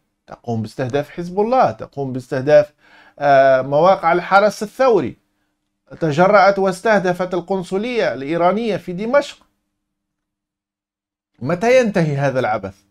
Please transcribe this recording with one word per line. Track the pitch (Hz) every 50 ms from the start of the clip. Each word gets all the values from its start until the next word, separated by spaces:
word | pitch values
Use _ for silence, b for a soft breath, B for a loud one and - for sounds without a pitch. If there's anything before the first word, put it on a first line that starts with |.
| _ _ _ _ _
تقوم | _ - - _ - 117 113 107
باستهداف | 107 - - - 120 123 143 - -
حزب | - - 175 175 180 196
الله، | 208 226 254 262 220 131
تقوم | 110 - - - _ 139 139 131 127
باستهداف، | 131 123 - 147 131 127 147 151 147 147 - _ b b b b b b b b -
آه، | 143 143 139 135 135 135 131 131 131
مواقع | 139 143 147 165 185 190 185 - 165 175
الحرس | 175 170 - 185 196 202 208 196 - 220
الثوري، | 208 - - 262 262 226 180 135 104 - - _ _ _ _ _ _ _ _ _ _ _ _ _ _ 135 -
تجرأت | 170 160 139 156 175 - 160 151 180 196 196 196
واستهدفت | 196 190 185 - - 233 214 202 180 180 175 180 185 180 185
القنصلية | 175 170 - 196 190 175 - 185 196 214 254 247 220 185 151 117
الإيرانية | 131 135 143 165 170 170 180 190 214 240 220 190
في | 160 - - 180
دمشق. | 175 214 226 262 285 277 - - _ _ _ _ _ _ _ _ _ _ _ _ _ _ _ _ _ _ _ _ _ _ _ _ _ _ _ _ _ _ _ _ _ _ _ _ _ _ _ _ _ 113
متى | 139 175 180 220 233 254 262
ينتهي | 240 214 - 190 165 151 143
هذا | 139 143 139 127 127
العبث؟ | 120 107 107 107 95 95 95 _ _ _